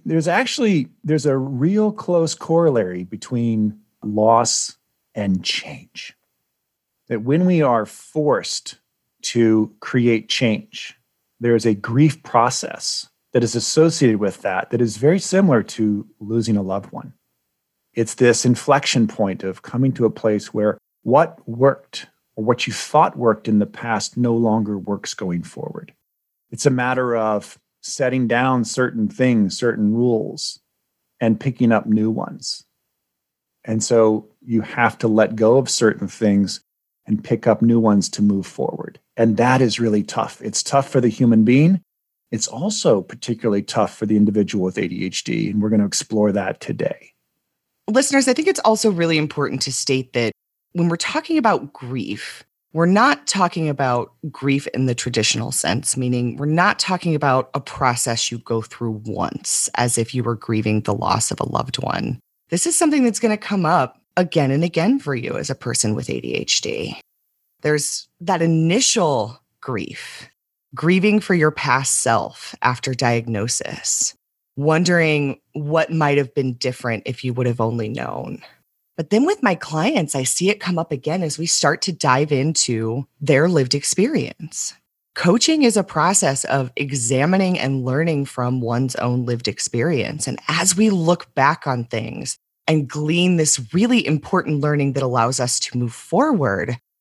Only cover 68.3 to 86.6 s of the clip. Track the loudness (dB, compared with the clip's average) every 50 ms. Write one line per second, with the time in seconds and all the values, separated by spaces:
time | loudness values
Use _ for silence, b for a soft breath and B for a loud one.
68.3 | 0 2 2 2 2 2 2 2 2 2 0 0 2 2 2 2 2 0 -2 -4
69.3 | -8 -14 _ _ _ _ -10 -8 -6 -6 -6 -8 -10 -14 -16 -16 -18 -20 -20 -20
70.3 | _ _ _ _ _ _ _ _ -10 -4 0 2 2 4 4 4 2 2 2 2
71.3 | 2 4 4 2 2 0 0 2 2 2 2 0 -2 -2 0 2 2 2 0 -4
72.3 | -10 -14 -18 -18 -10 -4 -2 -2 -2 -2 -4 -6 -2 0 0 2 2 0 -2 -2
73.3 | -4 -2 -2 -2 -4 -6 -6 -8 -10 -8 -6 -6 -4 -4 -4 -6 -6 _ _ _
74.3 | _ _ _ _ -8 -4 0 2 2 2 2 2 2 2 4 2 2 2 0 -2
75.3 | -4 -6 _ _ -10 -8 -6 -2 0 0 0 0 0 0 2 2 2 2 0 0
76.3 | 0 -2 -2 -2 -2 -4 -6 -6 -6 -6 -4 -4 -4 -4 -6 -8 -8 -6 -6 -6
77.3 | -4 -2 -2 -2 0 0 -2 -2 -2 -4 -6 -6 -6 -8 -8 -8 -8 -8 -8 -10
78.3 | -12 -14 -16 B B B _ _ _ _ _ _ _ -8 -4 0 2 2 2 2
79.3 | 0 0 0 0 0 0 -4 -6 -4 -2 0 2 2 0 0 -2 -2 -2 -2 -2
80.3 | -2 0 0 0 0 0 -2 -4 -2 -2 -2 -4 -6 -6 -4 -4 -4 -2 -4 -4
81.3 | -6 -6 -4 -2 -2 0 2 0 0 0 -2 -6 -6 -2 2 2 2 2 2 2
82.3 | 0 0 0 0 0 0 -2 -2 -2 -2 -2 -2 -4 -4 -6 -10 _ -6 0 2
83.3 | 4 4 4 4 4 2 2 2 0 -4 -2 -4 0 0 0 2 2 -2 -4 -4
84.3 | -8 -12 -16 -14 -10 -10 -10 -10 -12 _ _ _ _ _ _ _ -8 -2 2 4
85.3 | 4 4 4 2 2 4 4 4 4 2 -2 -2 -2 0 2 2 2 2 2 2
86.3 | 0 0 -2 -2 -2 -2